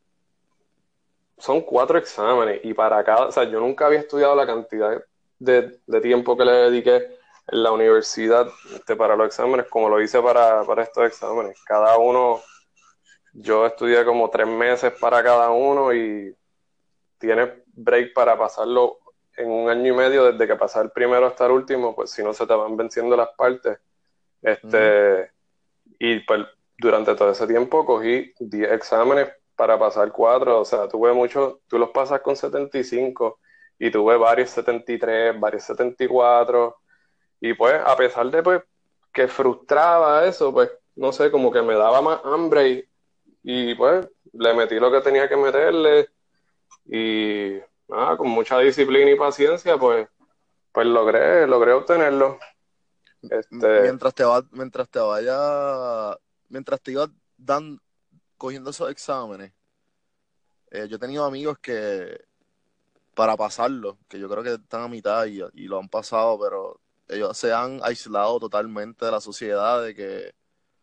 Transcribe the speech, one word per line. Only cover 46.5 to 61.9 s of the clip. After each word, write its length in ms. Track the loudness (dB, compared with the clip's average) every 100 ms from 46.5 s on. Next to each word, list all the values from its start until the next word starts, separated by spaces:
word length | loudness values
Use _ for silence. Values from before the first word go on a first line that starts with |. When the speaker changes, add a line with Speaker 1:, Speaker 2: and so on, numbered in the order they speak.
| _ _ _ -10
Speaker 1:
y, 720 | -6 -4 -2 -4 -4 -6 -8 -14 _ -10
nada, 300 | -4 -2 -2
con 120 | -2
mucha 280 | -2 0 2
disciplina 540 | 2 2 2 4 4
y 40 | 4
paciencia, 640 | 0 0 0 0 0 2
pues, 300 | 2 0 -4 _ _ _ _ _ _
pues 160 | -2 2
logré, 580 | 2 2 2 4 4 4
logré 280 | 4 4
obtenerlo. 640 | 2 2 0 2 2 0 -2 -18 _ _ _ _ _ _ _ -8
Este 520 | -8 -8 -2 2 4
Speaker 2:
Mientras 340 | 2 0 -4 -2
te 80 |
va, 200 | 0 0 -2
mientras 400 | -12 -12 -10 -8
te 100 | -4
vaya, 1160 | -4 -4 -4 -4 -4 -4 -6 -6 -6 -8 -8 -12 _ _ _
mientras 320 | -16 -8 -8
te 120 | -6
ibas 160 | -6 -6 _ _ _
dan-, 420 | -6 -6 -6 -18 _ _ _ _ _ _
cogiendo 340 | -14 -14 -14
esos 180 | -10 -10
exámenes, 640 | -10 -10 -10 -10 -16 -20 _ _ _ _ _ _ _ _ _ _ _ _
eh, 160 | -16 -14
yo 80 | -14
he 40 |
tenido 260 | -12 -8 -8
amigos 340 | -8 -10 -10
que 640 | -10 -8 -6